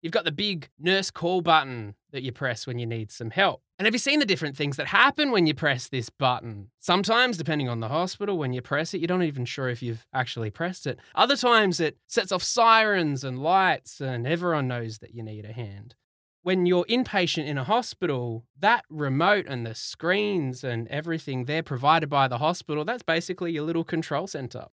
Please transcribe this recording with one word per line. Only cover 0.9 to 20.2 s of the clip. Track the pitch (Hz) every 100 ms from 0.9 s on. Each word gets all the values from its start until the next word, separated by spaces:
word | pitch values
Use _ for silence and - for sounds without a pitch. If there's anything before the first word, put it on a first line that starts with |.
| 196 190
call | - 170 185
button | 170 156 135 120 104 101 _
that | 139
you | 131
press | 117 135 117 -
when | 120
you | 117
need | 117 107
some | - 113
help. | 175 196 - _ _
And | 208
have |
you | 233
seen | 277 294
the |
different | 247 170 151 139
things | 147 135
that | 139
happen | 196 262 277 294
when | 220 165
you |
press | 143 151 127 -
this | 131 113
button? | _ 131 123 120 104 101 _
Sometimes, | - 180 202 226 254 185
depending | 160 156 131
on | 120
the | 113
hospital, | 151 180 - 208 185
when | 139
you | 123
press | - 143 165
it, | 185
you're | 165 180
not |
even | 170 139
sure | 123 - 131
if | 120
you've | 120 113 _
actually | 131 120 - 110
pressed | - 170 185 147
it. | 123 -
Other | - 233 277
times, | 247 226 202 170
it | 156 - _
sets | - 190
off | 185
sirens | - - 226 220 220 196 156 135
and | 135 127
lights, | 151 190 185 151 - -
and | 135 123 120
everyone | 170 180 156 131
knows | 123 113 107
that | -
you | 117
need | 110 107
a | 104
hand. | 113 110 101 104 _ _ _ _ _
When | 175 185 180
you're | 180 175
inpatient | 240 254 202 175 - 147
in | 143
a |
hospital, | 131 226 240 - 175 135 120 113 - _
that | 196 240 -
remote | 156 143 131 175 208 -
and | 131
the | 113 110
screens | - - 160 190